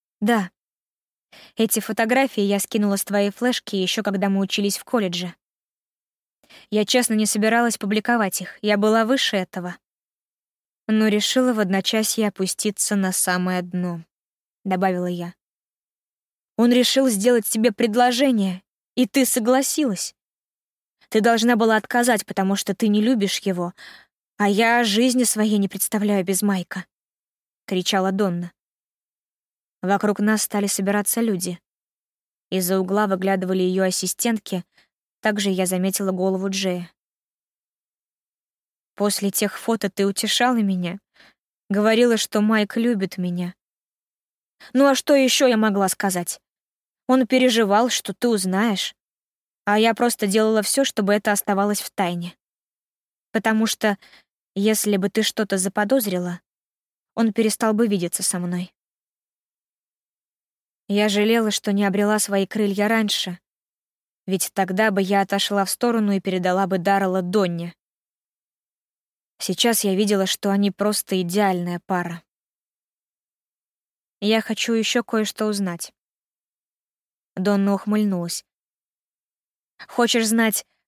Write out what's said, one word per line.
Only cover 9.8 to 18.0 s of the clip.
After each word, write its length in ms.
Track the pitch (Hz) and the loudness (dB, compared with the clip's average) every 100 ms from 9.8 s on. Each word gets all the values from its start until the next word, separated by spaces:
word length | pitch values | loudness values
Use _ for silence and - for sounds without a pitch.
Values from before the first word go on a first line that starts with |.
| _ _ _ _ _ _ _ _ _ _ - | _ _ _ _ _ _ _ _ _ _ -2
Но 220 | 214 220 | 2 2
решила 440 | 208 - 262 254 | 2 0 0 0
в 80 | 220 | 0
одночасье 680 | 196 190 190 220 214 - 208 | 0 0 0 -2 -2 -2 -2
опуститься 680 | - 190 - 214 202 - 208 | -2 -6 -4 -6 -4 -2 0
на 160 | 190 | 0
самое 500 | 185 - 180 180 180 | -2 -2 0 -2 -2
дно, 420 | 180 180 180 170 165 _ _ _ _ _ | -4 -6 -6 -8 -12 _ _ _ _ _
добавила 420 | 196 185 190 180 180 | -4 0 0 0 -2
я. 280 | 175 175 - _ _ _ _ _ _ _ _ _ _ _ - | -6 -8 -14 _ _ _ _ _ _ _ _ _ _ _ 0
Он 140 | 240 | 4
решил 360 | 247 240 269 269 | 4 4 2 2
сделать 400 | 202 220 240 202 | 2 2 2 2
тебе 220 | 220 233 | 0 0
предложение, 920 | 208 233 214 | 2 0 2